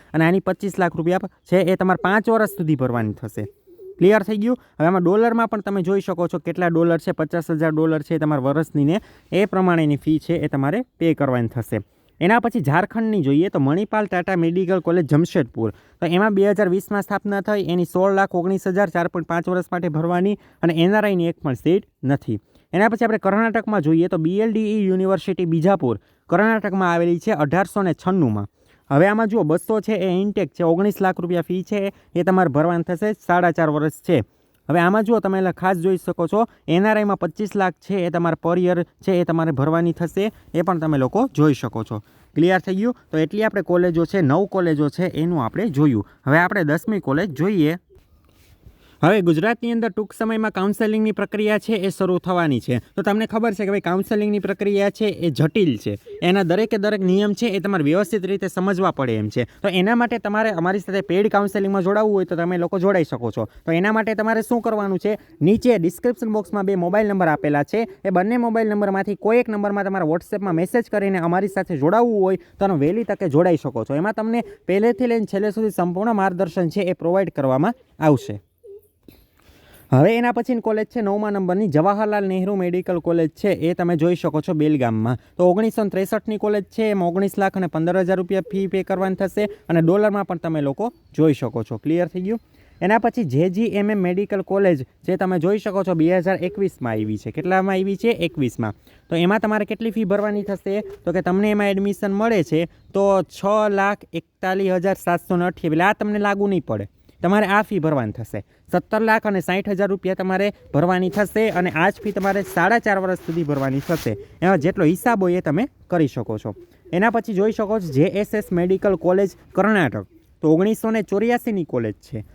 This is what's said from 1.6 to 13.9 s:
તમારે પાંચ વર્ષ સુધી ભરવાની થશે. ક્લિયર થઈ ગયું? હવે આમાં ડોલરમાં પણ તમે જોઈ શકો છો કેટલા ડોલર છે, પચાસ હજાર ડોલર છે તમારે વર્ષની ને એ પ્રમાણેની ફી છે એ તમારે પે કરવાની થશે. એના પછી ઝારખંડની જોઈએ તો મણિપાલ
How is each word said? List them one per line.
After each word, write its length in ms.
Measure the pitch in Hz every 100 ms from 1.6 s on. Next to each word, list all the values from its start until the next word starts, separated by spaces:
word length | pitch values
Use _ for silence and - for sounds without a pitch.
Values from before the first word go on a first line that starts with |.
| 175 185
તમારે 280 | 185 180
પાંચ 260 | 180 214 214
વર્ષ 260 | 226 214 -
સુધી 180 | 156 139
ભરવાની 380 | 127 120 107
થશે. 320 | 98 107 - 101 - _ - - -
ક્લિયર 260 | 190 214
થઈ 140 | 202 214
ગયું? 200 | 226 254 _ -
હવે 80 | 160
આમાં 160 | 185
ડોલરમાં 440 | 175 208 233 233 226
પણ 140 | 214
તમે 200 | 202 196
જોઈ 200 | 175 196
શકો 260 | 196 170 170
છો 100 | 165
કેટલા 300 | - 180 175
ડોલર 280 | 165 170 165
છે, 140 | -
પચાસ 380 | 165 156 170 160
હજાર 200 | 156 160
ડોલર 300 | 156 160 156
છે 160 | - 160
તમારે 240 | 151 147
વર્ષની 440 | 131 143 - 147 143
ને 160 | 202 - - _
એ 140 | 175 208
પ્રમાણેની 520 | 190 185 170 151 143
ફી 220 | 156 156
છે 140 | -
એ 140 | 170 151
તમારે 320 | 139 139 208 254 _
પે 140 | 165
કરવાની 340 | 151 139 123 113
થશે. 320 | 120 - 107 - _ _ _
એના 200 | 175 233
પછી 200 | 240 233
ઝારખંડની 640 | 135 165 202 226 220 208
જોઈએ 280 | 135 143 190
તો 100 | 170
મણિપાલ 460 | 135 170 214